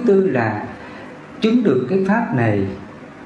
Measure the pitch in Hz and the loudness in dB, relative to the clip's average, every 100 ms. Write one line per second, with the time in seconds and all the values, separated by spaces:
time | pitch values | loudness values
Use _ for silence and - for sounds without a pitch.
0 | - 196 185 127 113 104 - - - - | 4 4 4 2 0 -2 -8 -12 -16 -16
1 | - - - - 220 247 202 127 127 190 | -18 -18 -18 -2 2 4 4 2 2 0
2 | 190 226 - 135 113 104 95 95 - - | 2 0 0 0 2 0 -2 -6 -14 -18
3 | - - | -20 -20